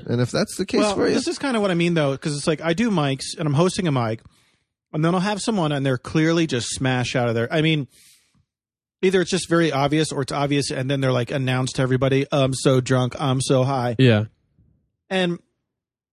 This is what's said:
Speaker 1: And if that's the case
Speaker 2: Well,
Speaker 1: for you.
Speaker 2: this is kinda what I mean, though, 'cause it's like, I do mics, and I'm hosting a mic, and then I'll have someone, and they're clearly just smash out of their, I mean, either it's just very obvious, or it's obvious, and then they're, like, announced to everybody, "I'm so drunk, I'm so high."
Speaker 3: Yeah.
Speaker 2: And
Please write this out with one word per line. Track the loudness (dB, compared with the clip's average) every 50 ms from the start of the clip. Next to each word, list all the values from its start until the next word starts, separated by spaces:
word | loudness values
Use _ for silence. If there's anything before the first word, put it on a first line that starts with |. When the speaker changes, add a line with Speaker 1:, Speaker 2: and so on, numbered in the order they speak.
| -2
Speaker 1:
And | -2 -2 -2
if | -2 0
that's | -2 -2 -2 -2 -4
the | -6 -6
case | -2 0 2
Speaker 2:
Well, | 2 2 2
Speaker 1:
for | 0 0
you. | 0 0
Speaker 2:
this | 0 -2
is | -4 -4
kinda | -4 -2 -2 0 0
what | 0 0
I | 2
mean, | 2 2 2 2
though, | 2 0 0 -2
'cause | -2 -4 -6 -6
it's | -4 -2
like, | -2 -2 0
I | 0 -2 0
do | 0 0 0
mics, | 2 0 0 0 -2 -4 -6 -10 -8
and | -4 -2
I'm | 0 2
hosting | 2 2 2 0 0 -2
a | 0
mic, | 0 0 0 -2 -4 -6 -8 -16 _ _ _ _ _ _ _ _ _ _ _ _
and | -4 0 0
then | 2 2
I'll | 0
have | 0 -2 -2 -4
someone, | -2 -2 0 0 0 0
and | 0 0 0
they're | 0 -2 -2
clearly | -4 -4 0 0 2 2 2 2 0
just | 0 -2 -4 -4 -6
smash | -6 -2 -2 0 0 0 -2 -2 -2
out | 0 0 0
of | 0
their, | 0 -2 0 0
I | 0
mean, | 2 2 2 0 -2 -6 _ -20 -20 -20 -20 _ _ _ _ _ _ _ _ _ _ _ _ _ _ _ _ _
either | 0 2 2 2
it's | 2 0
just | -2 -4 0
very | 2 2 2 4 2
obvious, | 2 0 0 2 2 0 0 0
or | -2 -4 -4
it's | -4
obvious, | -4 -2 -2 0 0 0 -2 -2
and | -4 -4 -4 -2
then | -2 0
they're, | 0 0
like, | 0 0 -2 -2
announced | -4 -4 -2 -2 -2 -2 -2 -2 -2
to | -2 0
everybody, | 0 2 2 2 2 2 0 0 0
"I'm | 0 0 0 0 0
so | 0 2 4 4 4
drunk, | 2 2 2 2 0 0 -2 -2
I'm | -2 -2 0 0
so | 0 2 2 2 2
high." | 2 0 -2 -2 -2 0 4
Speaker 3:
Yeah. | 4 4 4 4 2 -2 _ _ _ _ _ _ _ _ _ _ _ _ _ _ _ -4
Speaker 2:
And | -2 0 0 0 -2 -4 _ _ _ _ _ _ _ _ _ _ _ _ _ _